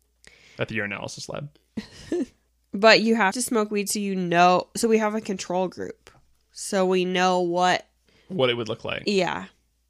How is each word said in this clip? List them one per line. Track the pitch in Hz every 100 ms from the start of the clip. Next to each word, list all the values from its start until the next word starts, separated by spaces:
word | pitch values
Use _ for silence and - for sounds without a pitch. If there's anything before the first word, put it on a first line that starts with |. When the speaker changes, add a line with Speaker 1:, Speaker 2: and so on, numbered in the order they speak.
| _ _ - - - -
Speaker 1:
at | 113
the | 110
urinalysis | 104 98 - - -
lab. | - 147 - _ - - - -
<laughs> | 349 269 _ _ _ _
Speaker 2:
But | 196 220 185
you | 220 226
have | 190
to | 247
smoke | 240 233 214
weed, | 214 202
so | 214
you | 202
know. | 190 175 170 180 180 - -
So | 226
we | 220
have | 214 214
a |
control | 220 190 - 180 185
group. | - 92 - - - _ _ _
So | - - 202 185
we | 185
know | 180 180 185 180
what | 180 175 180 175 - _ _ _ -
Speaker 1:
What | 190 127
it |
would | 120 110
look | 110
like. | - - -
Speaker 2:
Yeah. | 196 165 175 190 _ _ _